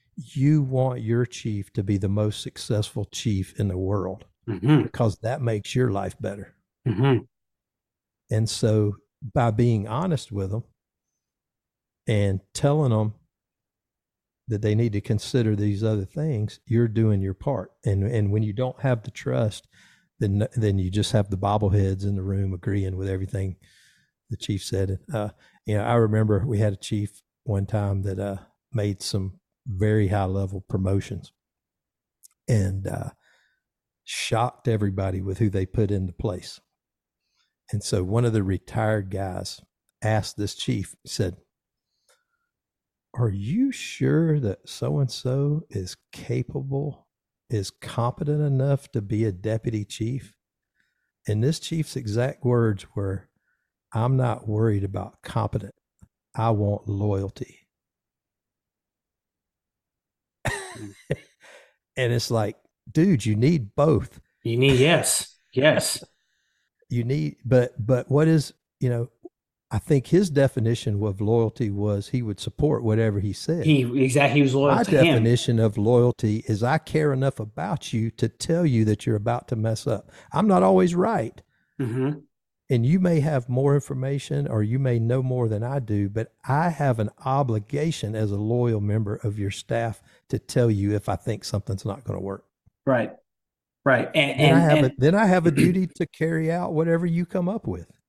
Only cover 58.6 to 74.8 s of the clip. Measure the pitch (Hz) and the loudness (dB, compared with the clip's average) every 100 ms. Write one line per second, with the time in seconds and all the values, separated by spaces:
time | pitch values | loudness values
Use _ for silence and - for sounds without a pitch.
58.6 | _ _ _ _ _ _ _ _ _ _ | _ _ _ _ _ _ _ _ _ _
59.6 | _ _ _ _ _ _ _ _ - 392 | _ _ _ _ _ _ _ _ -6 -6
60.6 | 381 330 104 101 - - - _ - - | -8 -14 -16 -12 -8 -8 -10 _ -20 -20
61.6 | _ _ _ - 123 117 - 113 107 - | _ _ _ -2 0 0 0 0 0 -4
62.6 | _ _ - - 185 147 110 107 123 170 | _ _ -6 2 4 4 2 2 4 2
63.6 | 104 - 147 123 - - - _ 120 117 | 0 0 4 4 0 -10 -20 _ -4 2
64.6 | 135 127 143 165 - - - _ _ - | 4 6 6 4 2 -2 -4 _ _ 2
65.6 | 147 143 - - - _ _ _ _ _ | 4 4 0 -6 -10 _ _ _ _ _
66.6 | _ _ - 120 117 143 151 - 117 127 | _ _ -6 -4 -2 -2 -4 -6 2 4
67.6 | 123 - 110 123 - 139 160 160 - - | 4 0 0 0 2 4 6 4 2 -6
68.6 | _ _ 127 120 120 _ - _ _ _ | _ _ -2 0 -4 _ -20 _ _ _
69.6 | - 110 - 143 - 170 202 139 135 - | -6 -4 2 0 4 2 4 2 2 2
70.6 | 113 117 - 101 107 98 104 117 113 - | 0 0 -2 -2 -2 -2 2 2 2 0
71.6 | 113 101 104 101 - 127 117 101 - - | -4 -2 -2 -2 -2 -4 -4 -6 -8 -2
72.6 | 147 113 113 110 113 101 98 92 - 170 | 0 0 2 2 2 0 -2 -4 -4 0
73.6 | 151 147 120 127 131 123 139 147 139 131 | 4 4 4 2 2 4 4 4 4 4
74.6 | 143 139 | 4 4